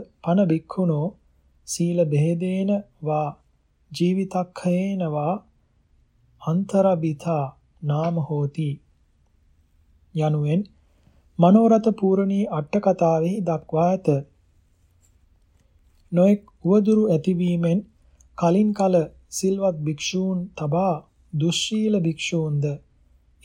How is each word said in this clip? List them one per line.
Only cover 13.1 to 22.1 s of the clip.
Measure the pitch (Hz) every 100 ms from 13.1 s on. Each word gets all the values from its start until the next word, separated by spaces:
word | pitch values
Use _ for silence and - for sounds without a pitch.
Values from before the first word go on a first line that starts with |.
| 160 165 214
දක්වා | 170 156 - 160 175
ඇත. | 190 175 139 139 _ _ _ _ _ _ _ _ _ _ _ _ _ _ _ _ _ _
නොඑක් | 170 190 208 - _
උවදුරු | 170 208 202 214
ඇතිවීමෙන් | 214 160 165 175 175 175 170 185 - _ _ _ _ -
කලින් | 170 185 214
කල | 202 190 180 151 - _
සිල්වත් | - 190 196 196 160
භික්ෂූන් | 151 147 - 185 190 185 180
තබා | - 151 170 190 151 - _ _
දුශ්ශීල | 151 165 165 - 214 214 208
භික්ෂූන්ද | 165